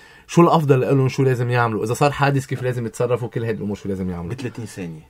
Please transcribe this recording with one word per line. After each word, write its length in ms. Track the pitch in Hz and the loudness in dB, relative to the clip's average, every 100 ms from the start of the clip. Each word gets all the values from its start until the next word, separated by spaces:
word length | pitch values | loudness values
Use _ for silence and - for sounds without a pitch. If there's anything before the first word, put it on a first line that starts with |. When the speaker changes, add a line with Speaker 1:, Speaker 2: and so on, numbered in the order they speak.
| - - - | -18 -20 -2
Speaker 1:
شو 160 | - | 4
الأفضل 380 | 170 156 147 135 | 6 6 4 2
لهم، 280 | 110 139 131 | 4 2 2
شو 140 | 131 | 2
لازم 280 | 135 123 123 | 0 2 0
يعملوا، 340 | 123 117 107 | 0 0 0
إذا 100 | 110 | -2
صار 160 | 120 147 | 0 0
حادث 360 | 135 139 139 131 | 2 0 0 -2
كيف 160 | 127 | -4
لازم 240 | 127 120 113 | -4 -4 -6
يتصرفوا، 420 | - 123 123 120 | -2 -2 0 -2
كل 160 | 127 | -4
هيدي 140 | 113 104 | -4 -4
الأمور 180 | 101 101 | -4 -6
شو 120 | 98 | -6
لازم 220 | 95 92 | -4 -4
يعملوا. 200 | 87 85 | -6 -8
Speaker 2:
بثلاثين 340 | 127 123 - | -8 -8 -10
ثانية 440 | 110 - 87 78 76 | -14 -10 -12 -12 -18